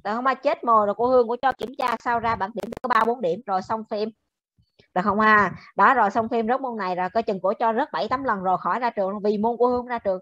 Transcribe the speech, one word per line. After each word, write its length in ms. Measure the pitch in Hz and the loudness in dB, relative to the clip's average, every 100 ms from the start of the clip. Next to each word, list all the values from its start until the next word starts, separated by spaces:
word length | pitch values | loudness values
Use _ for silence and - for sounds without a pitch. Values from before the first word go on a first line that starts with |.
được 80 | 196 | -6
không 120 | 226 262 | -4 -2
ha? 80 | |
Chết 300 | 262 277 233 | -2 -2 -2
mồ 220 | 240 220 208 | 2 4 4
rồi, 100 | 202 | 0
cô 100 | 240 | 2
Hương, 200 | 254 226 | 4 2
cô 80 | 240 | 0
cho 100 | 262 | -2
kiểm 180 | - 214 269 | -2 -6 -4
tra 180 | 247 226 | -4 -2
sao 200 | 247 233 | -2 -2
ra 160 | 226 226 | -2 -2
bảng 160 | 196 | -4
điểm 180 | 220 226 233 | -8 -10 -6
có 60 | 247 | 0
ba 160 | 233 226 | 2 2
bốn 160 | 254 | 0
điểm 200 | 180 185 233 | -2 -2 -2
rồi 160 | 190 | -4
xong 220 | - 220 214 | -2 -6 -6
phim, 200 | 208 220 - _ _ _ _ _ _ _ 180 | -6 -6 -8 _ _ _ _ _ _ _ -2
được 60 | |
không 160 | 208 202 | 0 2
ha? 320 | 214 214 185 175 - - | 6 6 4 -2 -6 2
Đó, 180 | 202 | 4
rồi 180 | 254 202 | 6 2
xong 180 | 233 220 | 0 -2
phim 180 | 233 220 | -2 0
rớt 140 | 269 | -2
môn 160 | 269 226 | -4 -6
này 180 | 185 180 | -4 -2
rồi, 140 | 180 | -2
coi 140 | 226 | -2
chừng 180 | 226 190 | -2 -2
cổ 120 | 190 | -2
cho 200 | 302 226 | 0 0
rớt 180 | 220 302 | 0 -2
bảy 160 | 160 208 | -4 -4
tám 160 | 262 | -2
lần 200 | 262 202 | -2 -2
rồi 140 | 185 180 | 0 0
khỏi 220 | 170 202 | 0 -2
ra 100 | 247 | -2
trường 300 | - 190 208 | -2 -4 -2
vì 140 | 208 214 | -2 0
môn 180 | 226 233 | 0 2
cô 80 | 247 | 0
Hương 180 | 247 247 | 0 -4
ra 140 | 233 | -6
trường, 220 | 202 185 | -4 -4